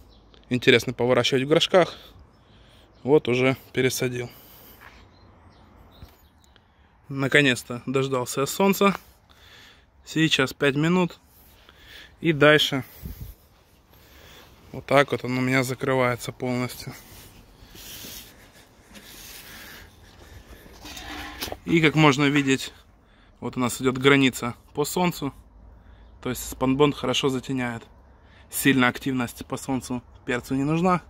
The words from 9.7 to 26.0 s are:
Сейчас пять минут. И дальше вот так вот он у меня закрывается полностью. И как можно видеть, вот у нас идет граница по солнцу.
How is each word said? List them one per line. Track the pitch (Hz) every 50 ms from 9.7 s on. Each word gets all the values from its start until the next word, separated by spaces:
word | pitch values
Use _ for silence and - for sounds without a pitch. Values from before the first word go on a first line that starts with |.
| - _ _ _ _ _ _
Сейчас | - - 156 160 156 - - 135 127 -
пять | - 143 139 131
минут. | 147 156 165 175 185 180 170 - - _ _ _ _ - - - - _ - - - - - - - - - - _ -
И | 170 160
дальше | 139 147 151 151 147 - - 143 135 - - - - - - - - - - - - _ _ _ _ _ _ _ _ _ _ - - - - - - - - - - - - - - - - -
вот | 131 -
так | - - 139 139 - 127
вот | 117 -
он | 123 127
у | 127 127
меня | 127 131 135 127
закрывается | 123 131 - 135 135 131 131 123 123 120 117 - - 113
полностью. | - 131 127 123 123 123 120 - - - 135 - - - - - - - - - - - - - - - - - - - - - - - - - - - - - - - - - - - _ _ _ - - - - - - - - - - - - - - - - - - - - - - - - - - - - - - - - - - - - - - - - - - - - - - - - - - - - - - - - -
И | - 165 170
как | 160 151 139
можно | 156 156 147 131 143 147
видеть, | 139 143 143 139 135 135 127 - - - - - - _ _ _ _ _ _ _ _ _ _
вот | - 120 123
у | 127
нас | 127 117 - - 131
идет | 131 127 131
граница | 127 139 143 139 135 127 - - - 120 120 - - _ -
по | - 147
солнцу. | - - 180 180 175 160 - 147 135 - - - _ _ - - - - - - - - -